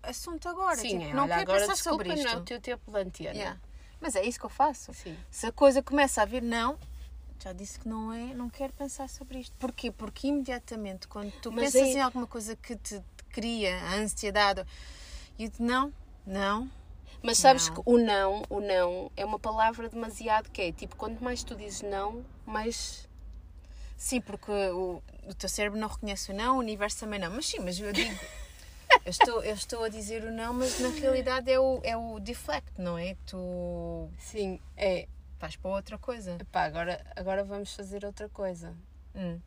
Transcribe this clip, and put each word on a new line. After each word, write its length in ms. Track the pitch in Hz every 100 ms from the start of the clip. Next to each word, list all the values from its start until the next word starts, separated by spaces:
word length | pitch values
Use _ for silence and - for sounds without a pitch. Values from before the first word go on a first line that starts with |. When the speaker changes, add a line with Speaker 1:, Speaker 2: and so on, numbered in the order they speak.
Speaker 1:
assunto 460 | - 254 - 330 349
agora. 280 | 349 381 294
Speaker 2:
Sim, 220 | 226 190
Speaker 1:
Tipo, 40 |
Speaker 2:
é, 100 | 156
Speaker 1:
não 80 | 254
Speaker 2:
"Olha, 40 | 226 170
Speaker 1:
quero 40 |
Speaker 2:
agora 180 | 180 196 285
Speaker 1:
pensar 100 | 392
sobre 280 | 339 311 330
Speaker 2:
desculpa, 100 | 311
Speaker 1:
isto." 40 | 262
Speaker 2:
não 60 | 226
é 40 |
o 20 |
teu 160 | - 240
tempo 300 | 247 240 -
de 60 | 208
antena. 360 | 190 - 160
Speaker 1:
Yeah. 260 | 208 190 185 - - - -
Mas 140 | 320
é 80 | 202
isso 160 | 208 240
que 60 | -
eu 40 |
faço. 420 | - 285 262 -
Speaker 2:
Sim. 220 | - 185 160 -
Speaker 1:
Se 160 | - 233
a 60 |
coisa 300 | 233 285 262
começa 400 | - 285 277 -
a 20 |
vir, 180 | 208 247
"Não, 360 | 240 233 233 302 - - - - - -
já 100 | 190
disse 280 | 180 202 -
que 80 | 226
não 240 | 220 220
é, 200 | 226 240
não 160 | 254 247
quero 240 | - 269
pensar 340 | - 277 - 269
sobre 320 | - 262 262
isto." 160 | 247 -
Porquê? 320 | 254 240 240
Porque 380 | - 214 - 269
imediatamente, 800 | 285 262 247 - 226 202 190 -
quando 240 | 208 202 -
tu 100 | 233
Speaker 2:
Mas 220 | 226 277
Speaker 1:
pensas 80 | 254 269
Speaker 2:
é 100 | 262
Speaker 1:
em 20 |
alguma 260 | 262 247 233
coisa 260 | 240 214 220
que 200 | - 220
te, 240 | - 202
te 40 | - - -
cria 460 | - 226 233 196 180
a 120 | 165 196
ansiedade, 680 | 214 - 214 202 202 190 185 - - - - - - -
e 60 |
eu 60 | 220
digo, 120 | -
"Não, 280 | 233 254 285 - - - -
não." 440 | 190 196 214 262 - - - - -
Speaker 2:
Mas 160 | 233 233
sabes 300 | 277 254 -
Speaker 1:
Não. 60 |
Speaker 2:
que 80 | -
o 140 | - 240
não, 440 | 226 202 190 202 214
o 120 | 202
não 500 | 202 185 175 180 190 -
é 80 |
uma 140 | 202 220
palavra 500 | 220 220 220 233 233
demasiado 640 | 226 226 220 226 214 214
que 120 | -
é, 100 | 180
tipo, 220 | 165 190 -
quanto 260 | 214 226
mais 180 | 247 240
tu 120 | -
dizes 280 | 214 208 196
não, 420 | 202 196 202 233 254 - -
mais 640 | 214 220 233 - - - - - - - - - - - -
Speaker 1:
Sim, 240 | - 254
porque 300 | - 202 -
o, 520 | 202 196 180 185 175 - - -
o 60 |
teu 140 | 190 -
cérebro 300 | - 208 208
não 100 | 214
reconhece 420 | - 214 196 -
o 40 |
não, 220 | 196 233 262
o 20 |
universo 400 | 226 208 208 -
também 180 | 214 208
não. 120 | 170
Mas 160 | 214 -
sim, 140 | 440
mas 180 | 180 180
eu 120 | 208
digo, 220 | 208 226
Speaker 2:
<laughs> 920 | 190 - - - - - - - - -
Speaker 1:
eu 40 |
estou, 320 | 175 - 233
eu 120 | 208
estou 300 | 208 - 233
a 40 | 220
dizer 360 | 214 202 226
o 60 | 220
não, 200 | 226 226
mas 260 | 247 254 240
na 80 | 254
realidade 640 | 311 277 262 247 262 254
é 80 | 262
o, 220 | 262 254
é 140 | 226 226
o 220 | 233 214
deflect, 500 | 202 240 - 294 - -
não 220 | 180 170
é? 180 | 175 185 -
Tu 840 | 185 180 180 175 175 170 165 165 170
Speaker 2:
Sim, 420 | - 220 196 185 - -
é. 320 | 202 180 - - - -
Speaker 1:
vais 160 | 156 -
para 140 | 185
outra 260 | 196 190 214
coisa. 380 | - 240 190 175
Speaker 2:
Epá, 240 | 196 180
agora, 400 | 160 156 170 175 - -
agora 280 | 185 190
vamos 280 | 196 202 202
fazer 300 | - 196 196
outra 240 | 202 202 208
coisa. 480 | - 196 175 165 170 - - -
Speaker 1:
Hum. 260 | 202 180 170